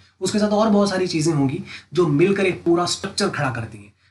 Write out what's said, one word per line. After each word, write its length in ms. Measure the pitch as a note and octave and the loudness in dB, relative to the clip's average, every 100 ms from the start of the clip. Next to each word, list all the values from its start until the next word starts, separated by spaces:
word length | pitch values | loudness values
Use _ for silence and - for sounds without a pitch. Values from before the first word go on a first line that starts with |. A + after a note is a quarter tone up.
| _ _ | _ _
उसके 180 | - G#3+ | -4 0
साथ 100 | G#3 | 0
और 200 | G#3 A3 | 2 4
बहुत 200 | G3+ G3 | 4 2
सारी 180 | F#3 F3+ | 0 -2
चीज़ें 260 | E3 D3+ | 0 0
होंगी 300 | D3+ C3+ D#3 - - - | 2 0 -2 -8 -16 -6
जो 140 | D3 E3+ | 0 2
मिलकर 380 | C#3+ F3+ G3 F#3+ | 4 2 2 0
एक 180 | E3+ | -2
पूरा 220 | E3+ E3+ F3 | 0 2 0
structure 440 | - G3 - G3 | -4 -6 -4 -4
खड़ा 200 | - C#3 | -2 -4
करती 280 | A#2+ A2+ A2 | -6 -10 -14
हैं। 160 | G#2 _ _ | -20 _ _